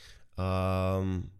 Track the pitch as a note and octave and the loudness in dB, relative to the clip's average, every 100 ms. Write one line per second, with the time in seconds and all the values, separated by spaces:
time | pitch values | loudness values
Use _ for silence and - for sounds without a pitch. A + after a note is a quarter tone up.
0 | - - - - F#2 F#2 F#2 F#2+ F#2+ F#2+ | -20 -20 -12 -4 0 2 2 2 2 2
1 | F#2+ F#2 E2+ | 0 -2 -4